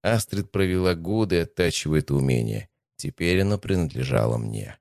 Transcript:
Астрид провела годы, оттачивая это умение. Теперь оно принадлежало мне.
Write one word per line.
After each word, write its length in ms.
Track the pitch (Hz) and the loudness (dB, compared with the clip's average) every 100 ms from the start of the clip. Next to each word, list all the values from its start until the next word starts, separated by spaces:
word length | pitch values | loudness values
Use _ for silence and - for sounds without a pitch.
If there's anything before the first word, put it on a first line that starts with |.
Астрид 480 | 101 113 - 95 110 | 2 0 0 -6 -4
провела 440 | 101 95 92 92 85 | 0 0 2 2 0
годы, 460 | 82 110 104 87 | -2 -2 2 2
оттачивая 580 | 80 - 87 - 76 78 | 0 0 -2 0 0 0
это 140 | 71 | 2
умение. 560 | 69 67 62 57 53 - _ _ _ | 0 2 2 0 -4 -10 _ _ _
Теперь 440 | 69 - 85 92 | -12 -4 0 2
оно 160 | 98 101 | 2 0
принадлежало 800 | - 95 80 60 65 62 55 58 | 0 0 0 -2 0 2 2 0
мне. 400 | 55 53 50 - | -4 -8 -10 -16